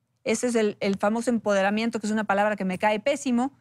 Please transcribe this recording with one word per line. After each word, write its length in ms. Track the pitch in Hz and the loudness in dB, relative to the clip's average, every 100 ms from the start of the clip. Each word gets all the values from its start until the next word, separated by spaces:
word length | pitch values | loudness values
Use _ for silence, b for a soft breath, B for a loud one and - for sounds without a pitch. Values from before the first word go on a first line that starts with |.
| _ _ | _ _
Ese 220 | - 220 247 | -4 -2 0
es 80 | |
el, 220 | 233 214 - | 2 0 0
el 180 | 196 196 | -2 0
famoso 320 | 208 226 240 | 0 0 0
empoderamiento, 680 | 233 208 196 190 214 233 226 | 0 2 2 2 0 -2 -2
que 80 | 214 | -2
es 60 | |
una 100 | 220 | -2
palabra 300 | 208 196 214 | 0 2 2
que 100 | 208 | 0
me 140 | 185 180 | -4 0
cae 220 | 214 214 | 0 0
pésimo, 520 | 277 285 262 240 269 b | 0 -2 0 0 -2 b